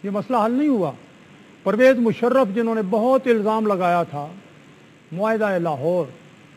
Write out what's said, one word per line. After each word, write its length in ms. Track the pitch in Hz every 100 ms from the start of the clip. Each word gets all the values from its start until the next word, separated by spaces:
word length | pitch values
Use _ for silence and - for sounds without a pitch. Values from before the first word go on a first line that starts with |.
| 202
ये 60 |
मसला 320 | 202 202 254
हल 80 | 214
नहीं 180 | 254 302
हुआ। 240 | 247 160 123 - - - - - - 190
परवेज 340 | 214 254 262
मुशर्रफ 540 | 233 180 240 262 233 202
जिन्होंने 260 | 226 226 190
बहुत 360 | 214 240 262 262
इल्ज़ाम 400 | 226 208 220 214
लगाया 360 | 190 180 175 165
था 240 | 143 147 185 - - - - - - -
मुआहिदा 440 | 165 214 220 208 185
लाहौर 560 | 170 143 151 180 139 - - - -